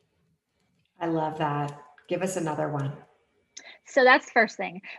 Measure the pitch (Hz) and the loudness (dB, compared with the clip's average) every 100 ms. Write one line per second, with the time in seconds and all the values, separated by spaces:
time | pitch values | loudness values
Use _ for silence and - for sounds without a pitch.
0 | _ _ _ _ _ _ _ _ _ - | _ _ _ _ _ _ _ _ _ -6
1 | 170 160 156 156 151 147 143 - - - | -2 0 0 0 -2 0 -4 -8 -18 -18
2 | - 180 185 185 160 151 151 143 139 - | -6 -2 -2 -2 -2 -2 -2 -2 -4 -8
3 | - _ _ _ _ - - - - 277 | -16 _ _ _ _ -20 -20 -20 -4 4
4 | 254 285 - 247 214 - 185 180 - | 6 6 4 2 2 0 -10 -10 -14